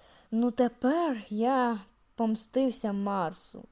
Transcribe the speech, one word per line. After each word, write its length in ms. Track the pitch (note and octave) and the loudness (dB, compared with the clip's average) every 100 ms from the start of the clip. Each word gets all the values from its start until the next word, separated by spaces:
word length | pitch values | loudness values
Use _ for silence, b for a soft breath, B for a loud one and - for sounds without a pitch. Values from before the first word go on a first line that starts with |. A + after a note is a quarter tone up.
| B B B | B B B
Ну, 200 | A3+ A#3+ | 0 2
тепер 760 | A#3+ A#3+ - B3+ E4 E4 A3+ G3+ | 2 0 0 0 2 0 -2 -4
я 500 | G#3 A#3 C4+ A#3+ A3 - _ _ | -2 2 2 2 -2 -8 _ _
помстився 760 | - A3 A3 - B3+ C4+ - G#3+ | -2 -2 -2 -2 0 0 0 -2
Марсу. 720 | G3+ G3+ G3 D#3+ F3+ - - - | -2 -2 0 -2 -6 -12 -14 -18